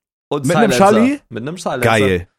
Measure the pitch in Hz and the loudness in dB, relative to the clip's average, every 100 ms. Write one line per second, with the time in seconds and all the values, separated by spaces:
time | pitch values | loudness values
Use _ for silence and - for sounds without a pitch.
0 | _ _ _ 147 131 156 220 180 196 214 | _ _ _ -6 -2 0 2 4 4 4
1 | 247 285 - 113 127 175 196 139 117 110 | 2 -2 -8 -12 -12 -10 -8 -4 0 2
2 | 101 90 87 | 0 -2 -6